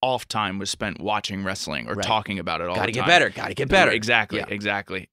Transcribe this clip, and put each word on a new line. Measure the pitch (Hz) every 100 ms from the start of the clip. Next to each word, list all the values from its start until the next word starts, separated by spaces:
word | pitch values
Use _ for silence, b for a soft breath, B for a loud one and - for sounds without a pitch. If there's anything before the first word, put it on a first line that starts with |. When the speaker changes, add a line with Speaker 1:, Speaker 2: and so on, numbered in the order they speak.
Speaker 1:
off | 127 123 -
time | 110 101 98
was | 98
spent | - 107 -
watching | 95 104 - 98
wrestling | 95 95 - 73 58
or | 101
Speaker 2:
Right. | 101
Speaker 1:
talking | 110 104 98
about | 87 80
it | 87
all | 95
Speaker 2:
Gotta | 104
Speaker 1:
the |
Speaker 2:
get | -
Speaker 1:
time. | 95
Speaker 2:
better, | 175 120
gotta | - -
get | 98 135
better. | 190 151
Speaker 1:
Exactly, | 110 107 120 104 104
Speaker 2:
Yeah. | -
Speaker 1:
exactly. | 104 104 101 - 95 -